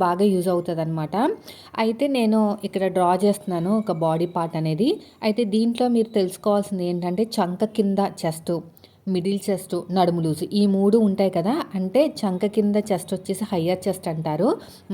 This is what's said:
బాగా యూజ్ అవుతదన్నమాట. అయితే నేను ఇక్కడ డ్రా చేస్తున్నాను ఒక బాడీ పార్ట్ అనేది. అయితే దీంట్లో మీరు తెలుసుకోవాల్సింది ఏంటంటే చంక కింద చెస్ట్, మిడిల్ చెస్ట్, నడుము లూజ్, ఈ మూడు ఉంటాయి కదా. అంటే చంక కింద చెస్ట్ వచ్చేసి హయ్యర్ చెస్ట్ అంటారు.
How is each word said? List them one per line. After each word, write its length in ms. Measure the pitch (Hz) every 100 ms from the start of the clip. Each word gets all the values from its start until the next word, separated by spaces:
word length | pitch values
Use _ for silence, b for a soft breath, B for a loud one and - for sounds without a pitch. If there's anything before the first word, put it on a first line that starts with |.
బాగా 220 | 180 180 208
యూజ్ 180 | 185 175
అవుతదన్నమాట. 640 | 175 170 160 160 160 151 190 294 440 B B B -
అయితే 220 | 226 226 285 269
నేను 220 | 220 220 214 208 196
ఇక్కడ 160 | 196 190 185
డ్రా 120 | 175 180
చేస్తున్నాను 480 | 202 202 - 175 175 220
ఒక 80 | 214 160
బాడీ 240 | 160 165 170 175
పార్ట్ 220 | 165 165
అనేది. 300 | 160 156 247 427 B B 220
అయితే 160 | 214 226 220
దీంట్లో 320 | 233 233 247 233
మీరు 140 | 220 208
తెలుసుకోవాల్సింది 680 | 185 - 214 202 202 190 175
ఏంటంటే 320 | 175 175 180 226 220
చంక 260 | 180 180 220 220
కింద 200 | 202 196 196 -
చెస్ట్, 280 | 170 160 - 170 165 b b b -
మిడిల్ 260 | 185 185 196
చెస్ట్, 300 | 208 185 185 175 170 185
నడుము 240 | 175 170
లూజ్, 180 | 165 156 180 208
ఈ 40 | 202
మూడు 240 | 196 196 226 214
ఉంటాయి 240 | 190 196 180
కదా. 160 | 180 302 - 196
అంటే 220 | 185 247 311 -
చంక 260 | 202 180 208 220
కింద 200 | 208 208 208
చెస్ట్ 220 | 180 -
వచ్చేసి 300 | 185 185 190 208
హయ్యర్ 300 | 180 165 185 196
చెస్ట్ 200 | 185 175
అంటారు. 360 | 160 156 156 220 440 B B -